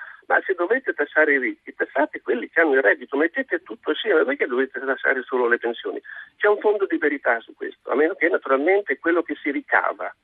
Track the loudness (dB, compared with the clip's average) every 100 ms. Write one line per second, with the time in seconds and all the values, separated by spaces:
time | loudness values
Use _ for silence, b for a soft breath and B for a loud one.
0 | B B -2 -2 0 -2 0 0 -2 -4
1 | -2 2 2 2 0 -8 -10 -8 -4 -2
2 | -2 -4 -4 -4 -2 0 2 4 4 2
3 | -2 -2 -2 -2 -4 -6 -6 -10 -6 -4
4 | 2 2 2 0 -2 -2 -2 -4 -6 -4
5 | -2 -2 -2 0 0 0 -2 -6 -8 -8
6 | -10 B B B 2 4 2 2 0 0
7 | 0 0 0 -2 -4 -12 -12 -10 -2 2
8 | 2 2 0 0 2 2 4 2 0 -2
9 | 0 0 -2 -6 -6 -6 0 0 0 -4
10 | -8 -12